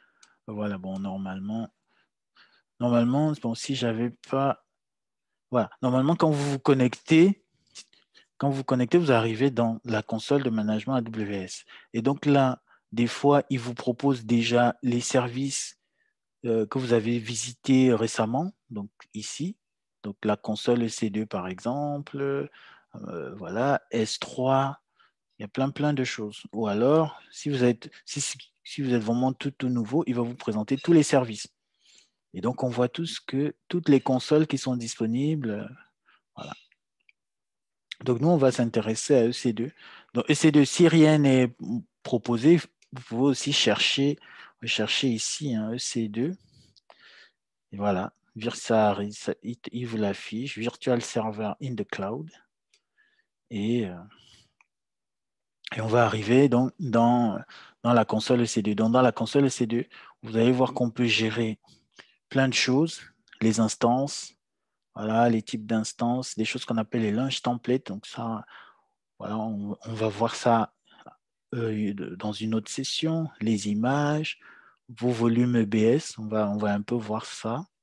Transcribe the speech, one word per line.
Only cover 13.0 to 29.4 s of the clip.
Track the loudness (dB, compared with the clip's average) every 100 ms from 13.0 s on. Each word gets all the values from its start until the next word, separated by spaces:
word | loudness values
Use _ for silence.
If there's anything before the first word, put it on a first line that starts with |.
| -2
fois, | 2 4 4 2
il | -4
vous | -4
propose | -4 -4 0 0 0 2
déjà | 2 4 4 2 0
les | -2 -2
services, | 0 0 0 -4 -6 -6 -10 -16 _ _ _ _ _ _ -2
euh, | 0 0
que | -4
vous | 2
avez | 2 2 -2
visités | -2 -6 -8 -6 4 6 6
récemment, | 4 0 0 0 0 -4 -8 _
donc | -12 -12 _ -16
ici, | -14 -12 -8 -8 -8 _ _ _ _
donc | -14 -6
la | -2 -2
console | -4 -4 0 0
E | 0
C | -2 -4
deux, | -2 -4
par | -6 -6
exemple, | -8 -6 -4 -4 -6 -8 -6 -4 -4 -6 -14 -20 -20 _ -16
euh, | -12 -10 -10 -12
voilà, | -8 -2 0 0 -2
S | -4 -2 -4
trois, | -8 -2 2 2 2 -6 _ _ _ _ _ -16
il |
y | -10
a |
plein, | -4 -4
plein | -2 -2
de | 0
choses. | -2 -4 -8 -10 -12
Ou | -6 -2
alors, | 2 4 4 2 -4 -20
si | -10 -4
vous | 2
êtes, | 2 2 -6 -20 -12
si, | -8
si, | -8 -10 -18 _
si | -14 -6
vous | 0
êtes | 0
vraiment | 0 0 0
tout, | -2